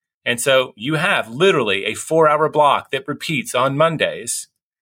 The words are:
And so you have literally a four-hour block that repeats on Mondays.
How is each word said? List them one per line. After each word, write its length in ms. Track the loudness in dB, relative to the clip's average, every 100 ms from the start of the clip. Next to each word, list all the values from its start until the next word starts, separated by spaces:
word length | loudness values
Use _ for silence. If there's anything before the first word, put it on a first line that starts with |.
| _ _ -6
And 160 | -2
so 320 | 2 2 2 -6
you 200 | -4 -2
have 340 | 0 0 -2
literally 560 | 0 2 2 0 -2 -2
a 80 |
four-hour 560 | -6 -2 2 4 4 0
block 420 | 2 4 2 -2
that 160 | -8 -6
repeats 480 | -10 -4 -6 -2 0
on 220 | 0 2
Mondays. 680 | 0 2 -2 -4 -8 -10 -10 _ _ _